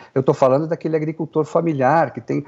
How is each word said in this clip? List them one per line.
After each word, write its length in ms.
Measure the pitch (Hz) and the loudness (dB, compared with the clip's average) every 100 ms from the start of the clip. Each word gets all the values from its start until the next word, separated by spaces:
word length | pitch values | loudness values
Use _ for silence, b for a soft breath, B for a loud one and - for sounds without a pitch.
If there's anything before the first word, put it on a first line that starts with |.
| B | B
Eu 80 | 135 | -2
tô 100 | 135 | 0
falando 360 | 139 131 135 160 | 2 4 2 0
daquele 260 | 170 160 | -6 -2
agricultor 500 | 156 156 156 160 160 | -2 -4 -6 -4 -4
familiar, 680 | 147 170 170 139 127 160 131 | 0 0 0 0 2 2 0
que 80 | 117 | -4
tem 240 | 117 143 | -6 -6